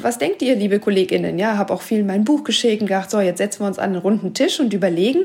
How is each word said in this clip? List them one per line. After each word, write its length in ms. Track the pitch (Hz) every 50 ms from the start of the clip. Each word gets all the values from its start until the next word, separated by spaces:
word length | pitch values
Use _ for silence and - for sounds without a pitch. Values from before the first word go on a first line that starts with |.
| -
was 140 | 220 233 -
denkt 240 | 285 339 392 - 285
ihr, 120 | 247 254
liebe 220 | 202 208 196 202
KollegInnen? 640 | 208 - 208 202 190 185 185 185 180 170 170 165 170
Ja, 180 | 202 226 214
hab 140 | 202 196 -
auch 100 | 185 180
vielen 240 | - - 226 214 202
mein 180 | 196 185 202 214
Buch 200 | 269 302 285 302
geschickt 380 | - 214 - - 233 214 214 214
und 40 |
gedacht, 220 | 190 190 190 190 -
so, 100 | 226 208
jetzt 200 | 196 180 175 -
setzen 220 | 196 208 - - 208
wir 40 |
uns 120 | 202 190 -
an 140 | - 196 185
einen 20 | 175
runden 340 | 175 196 220 190 180 180 -
Tisch 240 | - 269 370 - -
und 160 | 277 220 196
überlegen, 460 | 185 196 185 170 170 190 247 277 349